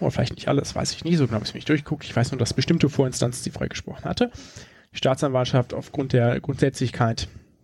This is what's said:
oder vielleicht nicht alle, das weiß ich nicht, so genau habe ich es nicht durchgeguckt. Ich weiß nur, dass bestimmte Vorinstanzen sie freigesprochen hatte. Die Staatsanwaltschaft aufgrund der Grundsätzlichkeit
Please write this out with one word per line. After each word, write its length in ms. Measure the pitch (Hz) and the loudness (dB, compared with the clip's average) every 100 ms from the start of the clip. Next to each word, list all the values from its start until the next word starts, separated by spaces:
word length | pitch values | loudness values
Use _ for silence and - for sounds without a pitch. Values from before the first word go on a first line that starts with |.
oder 100 | 147 | -2
vielleicht 240 | - 127 | 0 -2
nicht 140 | - - | -2 0
alle, 120 | 139 | 0
das 140 | - | 0
weiß 180 | - 135 | -2 -4
ich 120 | - | -4
nicht, 140 | 160 170 | 0 2
so 60 | |
genau 120 | 135 110 | 2 0
habe 80 | |
ich 60 | - | -4
es 40 | |
nicht 140 | - - | -6 0
durchgeguckt. 360 | 151 - 147 | 0 0 -8
Ich 100 | - | -4
weiß 180 | - 123 | 0 0
nur, 60 | 135 | 0
dass 140 | 117 | 0
bestimmte 360 | - - 170 147 | 0 2 4 4
Vorinstanzen 560 | - 131 120 123 123 | 4 2 2 -2 -2
sie 60 | - | -6
freigesprochen 540 | - - - - - | -6 -6 -6 -12 -8
hatte. 280 | - - 247 - - - - - _ | -6 -2 -2 -2 -20 -20 -20 -20 _
Die 40 | - | -2
Staatsanwaltschaft 760 | 135 131 147 127 123 131 120 | 0 2 2 2 2 2 0
aufgrund 400 | - - - 139 | -4 -6 -4 0
der 280 | 131 117 131 | 4 4 2
Grundsätzlichkeit 880 | - 135 139 - 123 - 117 113 - - - _ | -2 0 0 2 -2 0 0 0 -6 -12 -20 _